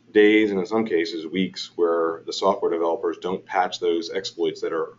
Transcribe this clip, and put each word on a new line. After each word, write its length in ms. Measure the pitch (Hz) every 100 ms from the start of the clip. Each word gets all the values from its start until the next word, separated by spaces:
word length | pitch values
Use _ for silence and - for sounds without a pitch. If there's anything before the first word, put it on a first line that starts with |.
| _
days, 380 | 107 104 107 107
and 100 | 98
in 60 | 87
some 180 | 110
cases, 420 | 110 85 82 82 80
weeks, 440 | 92 92 - - -
where 460 | 85 85 82 80 85
the 60 |
software 380 | - 98 101 87
developers 480 | 82 85 82 87 78
don't 260 | 90 92
patch 360 | - 95 90 -
those 300 | 87 85 82
exploits 500 | - - - 80 78
that 120 | 87
are, 220 | 82 78